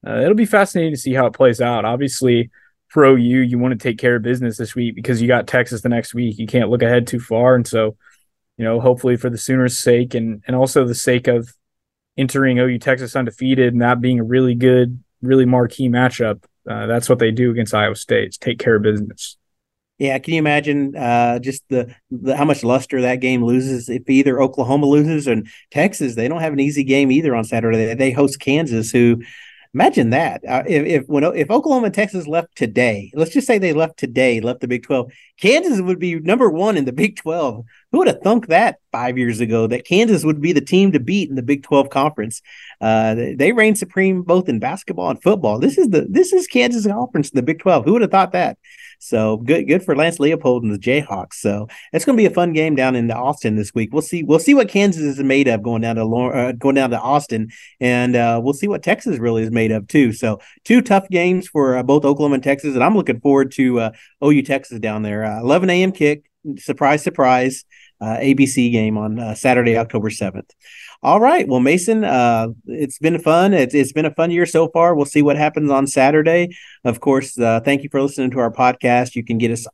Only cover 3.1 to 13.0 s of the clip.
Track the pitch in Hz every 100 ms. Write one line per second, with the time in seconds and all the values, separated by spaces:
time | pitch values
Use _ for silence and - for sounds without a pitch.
3.1 | 131 120 127 123 123 127 117 131 113 127
4.1 | 120 110 123 123 110 113 - 120 - 117
5.1 | 117 120 123 - 127 123 117 123 117 110
6.1 | 120 120 107 113 127 107 117 117 123 120
7.1 | 123 120 113 123 127 117 113 110 107 _
8.1 | _ _ _ _ - 113 117 127 123 131
9.1 | 123 127 117 - 131 123 123 - 120 123
10.1 | 123 113 107 - 127 131 151 123 120 -
11.1 | 123 127 120 117 _ _ _ _ _ _
12.1 | - 135 139 135 123 127 120 135 127